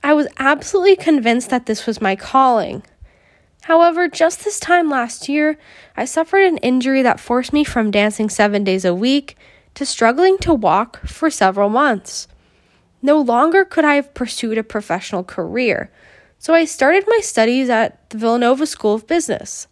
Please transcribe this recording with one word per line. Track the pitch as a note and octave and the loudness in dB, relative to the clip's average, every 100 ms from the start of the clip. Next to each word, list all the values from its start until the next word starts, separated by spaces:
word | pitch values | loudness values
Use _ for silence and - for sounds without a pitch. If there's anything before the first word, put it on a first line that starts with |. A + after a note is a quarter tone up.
I | C#4+ | 2
was | D4+ C#4+ - | 2 0 -2
absolutely | C4+ C#4+ - G4 F4+ F#4 | -2 -2 0 2 4 4
convinced | - D4+ A3+ A#3 A#3+ | 4 2 2 0 0
that | B3+ A#3+ | -4 -2
this | G#3+ | -6
was | - G#3+ | -4 -4
my | G#3 F#3+ | -2 -4
calling. | - C4+ C4+ A#3 G#3 - - _ - _ _ _ _ _ | -2 2 4 2 -2 -8 -14 _ -20 _ _ _ _ _
However, | - E4 E4+ E4+ F4 | 0 4 4 2 -4
just | - E4 F4 | 0 -2 0
this | - - | -8 -8
time | - F4 E4 | 0 0 2
last | C#4 A#3+ - - | -2 -4 -8 -6
year, | C#4+ D4+ D4+ _ - - | -2 0 -2 _ -20 -20
I | - B3+ | -10 -6
suffered | - D#4+ G4 F#4+ | -4 0 2 2
an | D#4+ | 2
injury | - B3+ B3 C4+ | 0 0 0 2
that | B3+ - | 2 0
forced | - A#3+ B3+ | -2 -4 0
me | D4 | 0
from | D4 - A3 | 0 0 0
dancing | G3+ G#3 G#3 G#3+ | 0 0 -2 -6
seven | - G#3 G3+ | 0 0 0
days | G3 F#3+ F#3 | 0 0 0
a | |
week | F3 A#3 C#4 C#4 - - _ _ | 0 0 0 -2 -20 -20 _ _
to | - | -10
struggling | C#4 - A3+ C4 F#4 F#4+ | -8 0 0 4 2 2
to | - | 0
walk | D4+ G#3 F3+ A#3 - - | 0 2 0 -2 -8 -14
for | - D#4+ | -4 -4
several | - F#3+ F#3+ G3+ | 2 0 2 0
months. | A3 D4 G3 - - - _ _ _ _ _ _ _ | 2 0 0 -6 -16 -16 _ _ _ _ _ _ _
No | C4 D4+ | 0 2
longer | B3+ A#3+ D4+ F4 F#4+ | 2 2 2 2 0
could | - | 0
I | D4+ C#4+ | 2 0
have | C#4+ | -2
pursued | - A#3+ - A#3 A3 | -8 -8 -6 -4 -4
a | |
professional | A3 G#3+ G#3 F3 - G3 | -4 -8 -6 -8 -6 -8
career. | F3+ - E3 E3+ - - - _ _ - _ _ | -8 -8 -6 -2 -2 -2 -6 _ _ -20 _ _
So | - | 0
I | E4 D#4+ | 2 2
started | - C4+ F4+ G4 | 0 2 2 2
my | A#4 | 0
studies | G4+ - A3+ B3+ C4 | 0 0 0 2 0
at | A#3 A3+ _ _ | 0 -2 _ _
the | A3 | -4
Villanova | A3+ A#3 A#3+ C4 D4+ | -2 0 2 0 -2
School | - G#3+ | -2 -2
of | G#3+ - | -2 0
Business. | E4+ D#4+ G#3 - - - | -2 -2 -6 -8 -16 -18